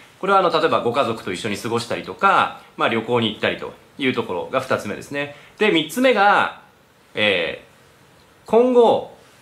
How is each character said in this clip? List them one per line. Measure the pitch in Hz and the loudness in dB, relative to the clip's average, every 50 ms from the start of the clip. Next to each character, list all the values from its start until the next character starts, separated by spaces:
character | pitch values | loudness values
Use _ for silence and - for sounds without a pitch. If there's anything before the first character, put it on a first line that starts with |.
| - - - - | -20 -20 -16 -8
こ | - 190 | -2 2
れ | |
は | 202 190 | 2 4
あ | |
の、 | 180 170 160 160 | 4 4 2 2
例 | 156 156 | 2 2
え | |
ば | 123 107 | 2 2
ご | - 117 117 | 0 0 0
家 | 143 135 | 0 0
族 | 113 113 113 | -2 -2 -6
と | - - 92 | -6 -8 -6
一 | 87 | -6
緒 | - 110 | -4 -6
に | 101 95 | -6 -6
過 | - 117 | -4 -4
ご | 113 117 | -4 -4
し | 117 - | -4 -4
た | 98 87 | -6 -6
り | 87 | -8
と | - 92 | -8 -6
か、 | - - 196 185 156 107 - - - - - - - | 0 2 2 4 4 2 0 -2 -8 -20 -14 -6 -2
ま | 156 | -2
あ、 | 135 | 0
旅 | 113 113 | 0 -2
行 | 110 - 123 120 | -2 0 0 0
に | 113 107 104 | 0 -2 -2
行 | - | -2
っ | |
た | - 101 | -2 -4
り | 87 - | -4 -4
と | 71 64 - - - _ _ - | -8 -12 -14 -16 -20 _ _ -4
い | 147 127 | -2 -2
う | 123 | -2
と | 120 110 | -2 -2
こ | 107 92 | -4 -4
ろ | 87 82 | -6 -6
が | - - 135 | -4 -4 -4
二 | - - 113 107 | -2 -2 -2 -4
つ | - 104 | -4 -6
目 | 95 | -10
で | - | -10
す | - - | -10 -10
ね。 | 143 143 143 143 - - - - - - | -8 -8 -8 -8 -10 -16 -20 -14 -6 -2
で、 | 208 208 | 0 2
三 | 175 160 156 156 | 2 0 0 -2
つ | - 247 | -2 0
目 | 254 269 247 | 2 2 4
が、 | 208 196 202 196 165 107 85 - - - _ _ _ _ _ _ _ _ _ - | 4 4 4 4 2 0 -2 -4 -10 -20 _ _ _ _ _ _ _ _ _ -6
え | - 107 104 98 90 82 76 - - - - _ _ _ _ _ _ _ _ _ _ _ _ _ _ _ | -2 0 0 2 0 -2 -4 -6 -10 -14 -20 _ _ _ _ _ _ _ _ _ _ _ _ _ _ _
ー、 | - | 0
今 | - 226 247 254 | 2 4 4 4
後、 | 254 247 233 214 135 92 - - - - - - - - | 6 6 6 6 4 2 -2 -6 -14 -20 -20 -20 -20 -20